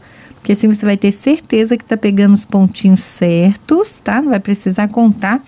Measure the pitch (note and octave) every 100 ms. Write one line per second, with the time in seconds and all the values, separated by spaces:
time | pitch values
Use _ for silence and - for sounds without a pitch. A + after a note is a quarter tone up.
0 | - - - - - G#3 A3 G#3 G#3 G3+
1 | G3+ G3+ - D#4+ - A3 A3 A#3+ - A3
2 | G#3 G3 G3+ G3+ - G3+ F#3+ - F#3+ F#3+
3 | - - F3 E3+ F3+ G3+ - D#4+ G#4+ -
4 | - A3 D4 G#3+ G3 G3+ G3 F#3 G#3 A3+
5 | A#3 G3+ F#3+ B3